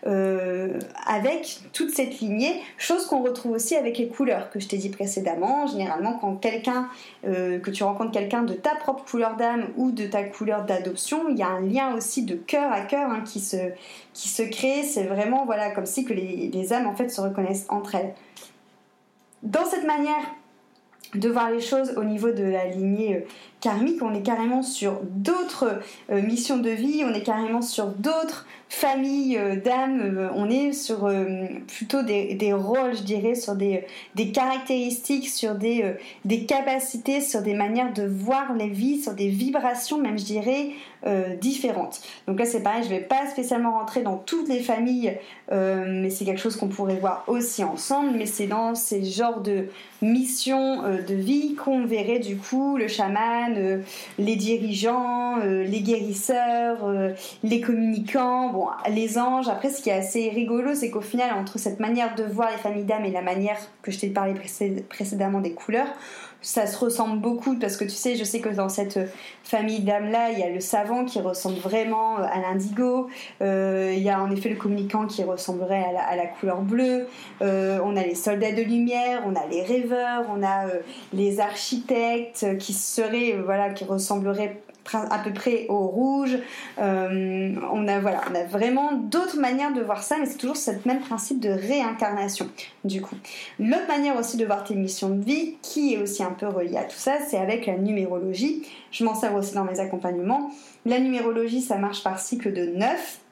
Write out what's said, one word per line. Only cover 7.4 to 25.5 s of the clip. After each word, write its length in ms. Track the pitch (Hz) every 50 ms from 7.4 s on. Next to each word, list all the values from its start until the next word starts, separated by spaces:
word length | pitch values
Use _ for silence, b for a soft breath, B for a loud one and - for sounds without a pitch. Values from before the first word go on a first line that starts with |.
| 180 180 180 180
que 140 | 185 196
tu 120 | 196 196 208
rencontres 280 | 196 202 202 226 226
quelqu'un 320 | 226 214 202 202 - 233 240
de 100 | 208 185
ta 220 | 185 - 294 302
propre 280 | 302 - - 269 269 -
couleur 320 | - - 233 233 220 226
d'âme 340 | 220 233 233 240 240 220 190 - -
ou 120 | 254 262
de 160 | 233 214 208
ta 160 | 196 196 208
couleur 420 | 202 202 202 - 214 208 214 208 202
d'adoption, 600 | 202 196 185 175 185 190 190 - - 294 311 330 320
il 120 | 269 202
y 20 |
a 80 | 190 180
un 120 | 185 185
lien 340 | 190 190 214 262 269 269 247
aussi 280 | 226 226 - - 277 233
de 120 | 196 180
cœur 360 | 170 - - - 294 285 285
à 100 | 233 196
cœur, 280 | 196 196 - 277 285 262
hein, 140 | 226 214 214
qui 140 | - - 202
se, 180 | 190 - - 185 185 180 180 B B B B B B B -
qui 160 | - - -
se 140 | - - 226
crée. 400 | 214 - - - 262 269 285 294
C'est 240 | 285 - 214 190 185
vraiment, 380 | 196 196 208 214 247 262 277
voilà, 260 | 240 220 208 214 208
comme 140 | 208 208 190
si 180 | 190 - - 254
que 80 | 247
les, 380 | 220 185 185 185 180 180 - - -
les 200 | 185 185 190 233
âmes, 120 | 247 254
en 80 | 214 202
fait, 140 | - 247 240
se 140 | - -
reconnaissent 440 | 196 196 196 196 190 190 196 196 - -
entre 260 | 202 208 202 - -
elles. 180 | 185 185 196 190 B B B B B B B B B B B B B _ _ _ _ _ _ _ _ _ _ - _
Dans 220 | - 220 196 311 359
cette 220 | 370 403 320 294
manière 340 | 311 302 294 294 302 302 302 302 - - - - - _ _ _ _ _ _ _ _ _ _ - - -
de 140 | 202 196 233
voir 200 | 233 240 233 226
les 120 | 226 233
choses 320 | 233 - 269 269 269 254 -
au 80 | - 214
niveau 280 | 214 214 208 208 233
de 120 | 220 202 202
la 220 | 190 190 185 185
lignée, 500 | 180 185 190 190 196 202 208 220 214 190
euh, 40 | 175 165 B B B B B B B
karmique, 420 | - 240 208 202 233 302 339 - 247
on 100 | 220 214
est 80 | 202
carrément 420 | 196 247 233 220 226 233 254 262 262
sur 360 | - - - 202 196 196 196 -
d'autres, 760 | 180 185 196 196 320 349 370 349 349